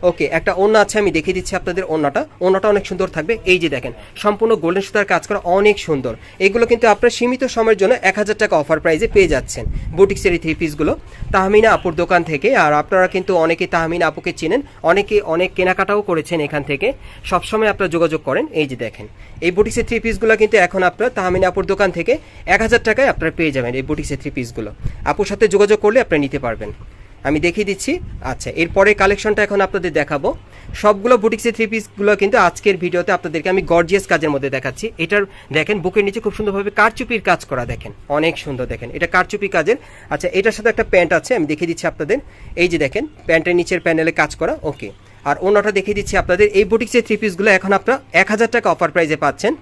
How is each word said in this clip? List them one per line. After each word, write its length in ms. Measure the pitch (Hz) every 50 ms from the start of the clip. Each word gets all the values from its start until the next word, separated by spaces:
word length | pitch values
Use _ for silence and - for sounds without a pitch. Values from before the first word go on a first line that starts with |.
| -
ওকে, 220 | 180 170 - 160 135 160 165
একটা 140 | 165 - 185 175 190
ওড়না 160 | 208 220 220 208
আছে, 120 | 196 - 214 208
আমি 80 | 196 156
দেখিয়ে 200 | 160 156 190 185 190
দিচ্ছি 140 | 180 - - 185
আপনাদের 240 | - - 175 180 190 175 156
ওড়নাটা। 300 | 160 151 143 139 - 294 302 - - 175
ওড়নাটা 240 | 180 190 190 190 214
অনেক 160 | 208 202 202 -
সুন্দর 180 | 202 175 190 180 -
থাকবে। 180 | 160 151 156 233 220 - 185 185
এই 60 | 185 160
যে 60 | 160 139
দেখেন, 180 | 127 120 135 117 - - - - - -
সম্পূর্ণ 280 | 208 208 202 220 226 226 190 156
গোল্ডেন 220 | 165 175 190 196
সুতার 240 | - - 220 202 190 190
কাজ 100 | 170 - -
করা, 120 | 208 196 - 175 175 196
অনেক 180 | 202 214 208 - -
সুন্দর। 280 | - 160 139 123 127 113 - - - - - 190
এগুলো 180 | 196 196 233 233 226
কিন্তু 160 | 240 226 233 226 208
আপনারা 180 | 202 - 240 226
সীমিত 260 | - 240 240 254 247 277 247 -
সময়ের 220 | 233 226 226 220 185 196
জন্য 100 | 190 254 240 - 185
এক 60 | - 208
হাজার 160 | 208 202 214 - 220
টাকা 120 | - 190 160 147
অফার 160 | - 165 156 -
প্রাইসে 240 | 175 165 156 208 220 -
পেয়ে 180 | 208 190 170 151
যাচ্ছেন 300 | 131 123 - - - 117 - - - - - -
বুটিক্সের 360 | 160 196 196 202 - - 196 180
এই 60 | 170
থ্রি 160 | - 160 160 151
পিসগুলো 320 | 170 160 147 147 156 160 269 - - - - - - - -
তাহমিনা 340 | 196 190 190 208 208 220 226 196
আপুর 160 | 160 - 185 165 151 175
দোকান 200 | 170 185 175 170 165
থেকে। 180 | 160 143 139 208 269 226 170
আর 80 | 151 147 147 151
আপনারা 240 | - 208 190 185 180 -
কিন্তু 180 | 190 185 - 190 175 160
অনেকে 200 | 160 165 160 185 175 -
তাহমিনা 300 | 170 165 160 170 175 170 160
আপুকে 220 | 156 165 - 185 170 -
চেনেন, 200 | - 160 190 262 285 - - - - 156
অনেকে 260 | 170 196 202 - 214 208 202 - 160
অনেক 160 | 165 180 185 -
কেনাকাটাও 440 | - 185 185 185 - 190 190 202 208 202
করেছেন 360 | 208 180 160 147 - 170 165 147
এখান 160 | 143 - 151 139 -
থেকে, 180 | 147 139 - 233 269 - - - - - - -
সবসময় 400 | - 175 - - - 214 220 214 196
আপনারা 180 | - 196 180 156
যোগাযোগ 240 | 170 165 165 151 156 - -
করেন। 160 | 131 160 285 311 - 165
এই 60 | 151 135
যে 60 | 131 117 123
দেখেন, 220 | 110 - - 104 107 - - - - - -
এই 100 | - 170 180
বুটিক্সের 300 | 180 214 226 - 240 233 -
থ্রি 100 | 240 226 208
পিসগুলো 280 | 226 220 190 233 220 220 214 220
কিন্তু 140 | 208 220 214 180
এখন 140 | 175 - 190 185 180
আপনারা 200 | 175 - 208 247 - -
তাহমিনা 280 | 190 185 180 185 190 185
আপুর 160 | 180 190 190 165 196
দোকান 180 | 190 202 190 180 175
থেকে 140 | 165 - 254 320 - - - - - - 180
এক 60 | 202 220
হাজার 180 | 220 226 233 - 226
টাকায় 200 | 220 226 269 262 -
আপনারা 200 | - 170 160 - -
পেয়ে 160 | 170 156 139
যাবেন 160 | 131 123 120 123
এই 100 | 131 131 135
বুটিক্সের 300 | 151 147 151 - 147 127 -
থ্রি 80 | 151 131
পিসগুলো। 340 | 139 127 117 120 - 110 101 104 - - - - - - -
আপুর 160 | 151 - 208 190
সাথে 140 | 202 196 226 208 175
যোগাযোগ 240 | 196 208 208 214 208 -
করলে 140 | 208 208 254 233
আপনারা 160 | - 170 156 143
নিতে 140 | 135 135 143 131
পারবেন। 260 | 120 113 107 110 104 104 - - - - - - - - - - 131
আমি 100 | 147 156 147
দেখিয়ে 220 | 175 170 214 208 185
দিচ্ছি। 220 | 196 196 - - 294 359 - - - - - - 180
আচ্ছা, 180 | - - - - - 165
এরপরে 280 | 170 - 202 196 202 208
কালেকশনটা 480 | 202 196 196 202 202 - 220 214 208 208
এখন 180 | 202 202 196 196
আপনাদের 260 | 185 - 202 175 180 151 156
দেখাবো। 280 | 147 - 156 143 143 208 285 - - - - - - - - - -
সবগুলো 320 | 208 214 196 196 240 254 240 196
বুটিক্সের 320 | 226 214 220 - 233 220
থ্রি 100 | - 226 214 220
পিসগুলো 400 | 226 208 - - - 202 208 208
কিন্তু 200 | - 196 190 202 240 196 175
আজকের 280 | 165 - - 214 196 170 165
ভিডিওতে 280 | 180 165 175 175 175 196
আপনাদেরকে 360 | 175 - 180 151 165 147 185 185
আমি 80 | 196 185
গর্জিয়াস 440 | 135 170 170 175 160 185 196 185 - 185
কাজের 180 | 165 156 156 147
মধ্যে 160 | 139 131 139 131
দেখাচ্ছি। 300 | 135 123 139 127 - - 226 - - 165
এটার 200 | 160 208 208 202 196 - - - - 135
দেখেন, 240 | 156 156 - 214 208 156
বুকের 200 | 180 180 214 202
নিচে 140 | 202 196 233
খুব 140 | - 214 190 -
সুন্দরভাবে 320 | 214 208 190 196 202 208
কারচুপির 520 | 202 - 208 226 220 - 262 214 240 220 - -
কাজ 100 | 180 160 - -
করা, 140 | - 127 123 117 123
দেখেন, 200 | 113 - 110 104 - - -
অনেক 260 | 143 147 156 165 160 - -
সুন্দর। 220 | 156 139 123 127 120 127
দেখেন, 160 | 110 - 117 -
এটা 100 | 151 165 170 -
কারচুপি 340 | 185 180 - - 202 202 196
কাজের। 280 | - 175 156 151 226 302 - - - - - - -
আচ্ছা, 140 | - - 180 - 185
এটার 160 | 202 226 208
সাথে 120 | - 214 233
একটা 160 | 214 - 226 - -
প্যান্ট 180 | 185 175 160 180 165
আছে, 120 | - - 254 226
আমি 80 | 160 143
দেখিয়ে 200 | 156 147 175 165
দিচ্ছি 160 | 165 156 - 170 -
আপনাদের। 260 | - 160 147 202 285 - - - - - - - - 175
এই 60 | 180 170
যে 60 | 165 156
দেখেন, 200 | 135 131 208 269 302 - - -
প্যান্টের 300 | - 165 165 156 175 175 175
নিচের 200 | 175 - 190 175 165
প্যানেলে 280 | 175 165 160 160 165 160 -
কাজ 100 | 160 151 - -
করা। 140 | 165 180 294 - - 160
ওকে, 180 | 139 - - 101 95 - - - - - - 139
আর 80 | 143 143 -
ওড়নাটা 260 | 185 208 208 196 214 202 196
দেখিয়ে 200 | 190 202 208 202
দিচ্ছি 160 | 202 - - 190 170
আপনাদের। 240 | - 180 180 208 208 208 190
এই 60 | 220 185
বুটিক্সের 340 | 214 226 240 220 - 247 226
থ্রি 100 | - 220 208 226
পিসগুলো 280 | 214 180 165 196 220 196 185
এখন 120 | 185 190 202 190
আপনারা 180 | - - 254 269 - - -
এক 160 | 165 190 - 214
হাজার 180 | 208 233 226 -
টাকা 140 | 240 220 208 165
অফার 160 | - 180 165 -
প্রাইসে 220 | 185 170 151 151 139 -
পাচ্ছেন 280 | 147 135 - - 208 311 302